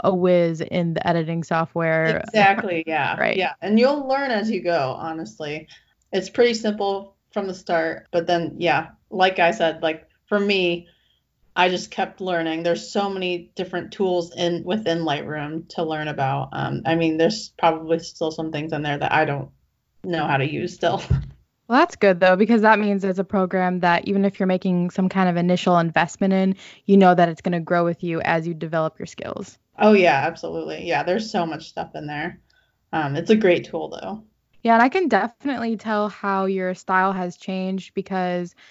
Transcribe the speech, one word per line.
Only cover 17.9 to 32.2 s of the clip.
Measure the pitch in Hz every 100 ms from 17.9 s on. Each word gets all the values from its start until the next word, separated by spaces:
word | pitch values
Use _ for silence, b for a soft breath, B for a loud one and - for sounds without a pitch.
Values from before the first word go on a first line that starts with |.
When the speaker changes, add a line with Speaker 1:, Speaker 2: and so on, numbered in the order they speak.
| 160
Speaker 2:
still | - - 160
some | 160 160
things | 156 160
in | 151
there | 151 147
that | -
I | 151 156
don't | 143 139 _ _ _ _ _
know | 185 165 151
how | 139
to | 139
use | 147 175
still. | - 170 190 -
<laughs> | - - - _ _ -
Speaker 1:
Well, | 247
that's | 339
good, | - 202 175
though, | 185
because | 185 220 233
that | 214 208
means | 208 196
it's | 190 185
a |
program | 185 202 185 190 180 180
that | 175 170 -
even | 196
if | 196 196
you're | 190
making | 185 190 180 175
some | - 185
kind | 190 185
of | 170
initial | 175 180 - 175
investment | 165 160 165 - 196
in, | 190 190 190 B B -
you | 196
know | 185
that | 180 170
it's | 160
gonna | 185 175
grow | 160 175
with | 170 165
you | 175 165
as | - 165
you | 165
develop | 160 160 160 160 -
your | 180
skills. | - - - 196 - _ -
Speaker 2:
Oh, | 214
yeah, | 208 175 139 151
absolutely. | 165 165 165 156 156
Yeah, | 175 147
there's | 160 202 220
so | 196 165
much | 156 -
stuff | - 170
in | 160 147
there. | 147